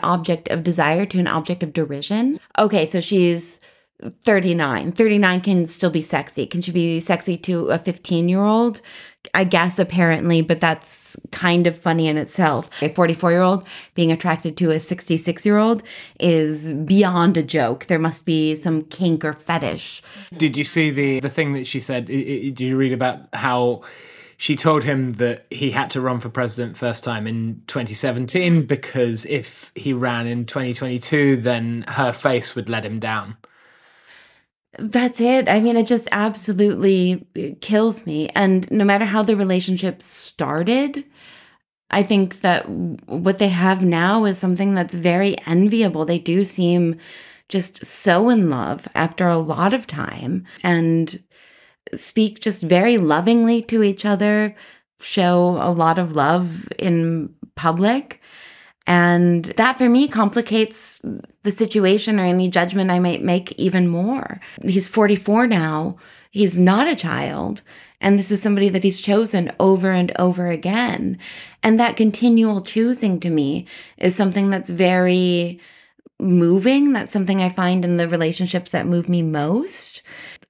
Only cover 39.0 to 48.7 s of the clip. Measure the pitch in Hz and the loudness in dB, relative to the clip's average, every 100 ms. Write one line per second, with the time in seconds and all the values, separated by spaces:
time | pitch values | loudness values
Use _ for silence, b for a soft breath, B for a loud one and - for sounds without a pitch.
39 | 214 214 208 208 190 185 185 180 190 180 | 0 0 2 2 2 0 0 -2 -4 -6
40 | - - - - 139 156 180 254 277 285 | -12 -12 -12 -8 -4 -2 0 0 -2 -6
41 | - B B B B B _ _ _ 196 | -14 B B B B B _ _ _ -2
42 | 196 202 185 - 185 170 - - 175 - | 2 2 0 -2 0 0 -2 -6 -6 -8
43 | - 151 180 190 202 180 190 185 185 165 | -10 -2 -2 0 0 2 2 2 2 2
44 | 180 220 214 185 185 180 196 190 175 175 | 2 2 0 0 -2 0 0 0 -2 -2
45 | 175 175 196 - - 170 202 226 202 156 | 0 2 2 -2 0 2 4 4 0 0
46 | 156 170 - 175 190 - 175 175 170 165 | -2 -2 0 0 0 0 2 2 2 -2
47 | B B B B B 190 180 - - - | B B B B B -6 -6 -10 -12 -4
48 | 202 175 233 233 170 127 80 | 2 4 4 4 2 0 -4